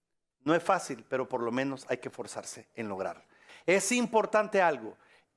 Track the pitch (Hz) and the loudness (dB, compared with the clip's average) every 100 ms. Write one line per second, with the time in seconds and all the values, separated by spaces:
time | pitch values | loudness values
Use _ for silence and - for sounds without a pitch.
0 | _ _ _ _ 131 165 170 190 - 117 | _ _ _ _ 0 2 4 0 0 -10
1 | - 131 127 127 117 123 139 131 - 127 | -4 -4 -2 -2 -2 -2 -2 -4 -6 -6
2 | 127 - 104 113 - - - - 107 95 | -6 -12 -12 -12 -12 -16 -16 -10 -8 -6
3 | 92 - _ _ - - - 190 190 247 | -6 -8 _ _ -20 -4 2 2 2 0
4 | 226 226 208 214 208 196 175 135 110 - | 2 2 2 2 2 4 4 2 -6 -16
5 | _ _ _ | _ _ _